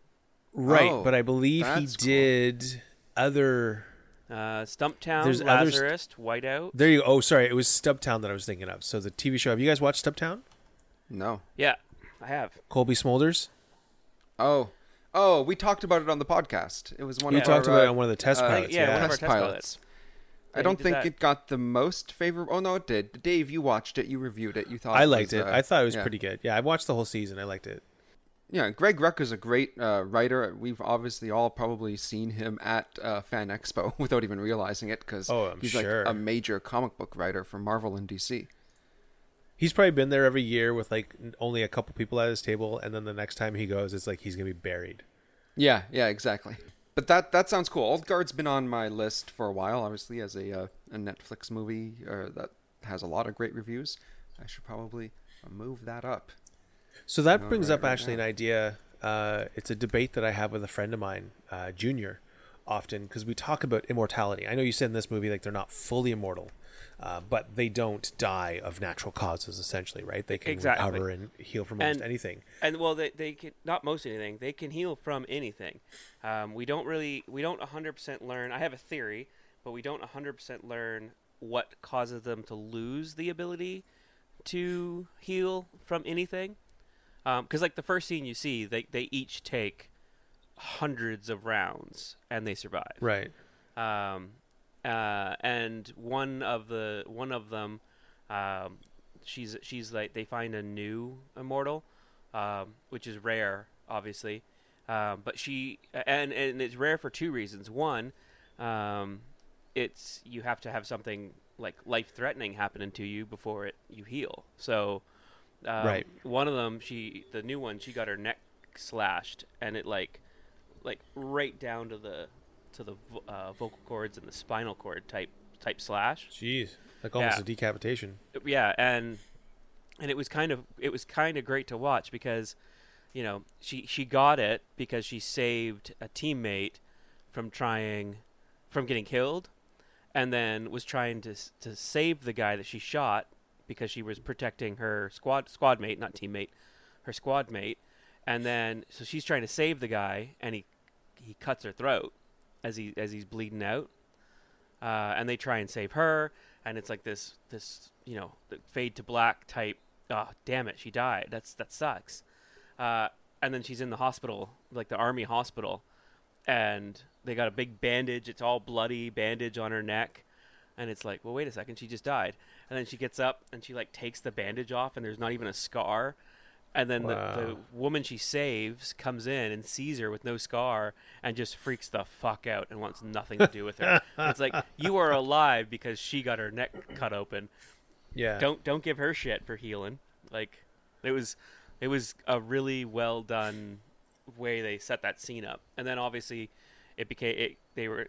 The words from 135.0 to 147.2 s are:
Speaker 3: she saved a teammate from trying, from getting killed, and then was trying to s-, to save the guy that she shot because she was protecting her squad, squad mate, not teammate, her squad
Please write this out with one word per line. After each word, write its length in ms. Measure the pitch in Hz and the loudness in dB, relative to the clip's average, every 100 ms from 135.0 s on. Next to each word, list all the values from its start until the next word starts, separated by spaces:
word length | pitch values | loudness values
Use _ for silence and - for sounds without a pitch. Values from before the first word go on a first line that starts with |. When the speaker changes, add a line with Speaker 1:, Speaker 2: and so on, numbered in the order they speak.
Speaker 3:
she 140 | 104 113 | -6 -8
saved 720 | - - 120 117 113 104 - - | -6 -2 0 0 -4 -8 -14 -16
a 80 | 113 | -14
teammate 680 | - 151 135 110 98 101 - _ - - - - | -6 -4 -2 -2 -2 -4 -8 _ -20 -20 -20 -14
from 200 | - 113 | -10 -8
trying, 680 | - 123 110 107 107 101 104 - _ _ _ _ | -4 -2 0 -2 -4 -8 -12 -18 _ _ _ _
from 160 | 147 123 | -4 0
getting 180 | 120 | -2
killed, 460 | - 127 131 175 - _ _ _ _ _ _ | 0 0 0 -2 -8 _ _ _ _ _ _
and 180 | 135 127 | -2 0
then 380 | 120 113 110 110 | 2 0 -2 -6
was 120 | 120 | -8
trying 380 | - 131 120 113 | -4 -2 -2 -4
to 120 | 110 | -8
s-, 200 | 101 - - | -12 -14 -14
to 160 | 120 107 | -14 -10
save 480 | - 151 165 151 | -2 2 2 0
the 80 | 120 | -2
guy 240 | 113 104 104 | 0 0 0
that 80 | 95 | -6
she 120 | 110 | -12
shot 480 | - 147 127 104 - _ _ _ - | -6 0 2 0 -2 _ _ _ -14
because 240 | 120 110 | -8 -8
she 120 | 120 | -6
was 160 | 107 104 | -10 -10
protecting 580 | - 123 120 - 110 101 | -10 -6 -6 -4 -8 -4
her 340 | 113 104 98 | -2 -2 -4
squad, 360 | - - 135 127 | -6 0 0 -2
squad 280 | - 135 117 | 2 4 4
mate, 200 | 107 107 | 0 -6
not 160 | 110 | -6
teammate, 340 | - 101 101 101 _ - - - _ | -8 -8 -6 -8 _ -20 -20 -20 _
her 100 | - | -12
squad 380 | - | -6